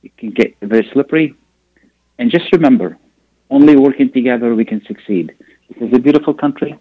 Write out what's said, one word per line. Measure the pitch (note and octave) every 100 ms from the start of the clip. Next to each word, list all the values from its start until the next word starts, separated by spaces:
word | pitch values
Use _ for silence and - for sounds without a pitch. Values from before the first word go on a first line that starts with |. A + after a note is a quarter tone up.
It | - _
can | A2+
get | G2 A2+ _
very | G2+ A2+ G#2
slippery. | C3+ C#3+ D#3+ D3+ - _ _ _ _ _ _ _ _
And | B2
just | E3+ -
remember, | F3 D#3 A#2+ F2+ E2 _ _ _ _ _
only | C#3 D3+ C#3+
working | C#3 C3+ C3
together | C3 B2 A#2+ A#2+
we | A2+
can | A2+ G#2+ -
succeed. | G2+ - G2 D#2 _ _ _ _
This | - A#2
is | B2+
a |
beautiful | B2+ D3 D3
country | C#3 D3 C3+ C3+ -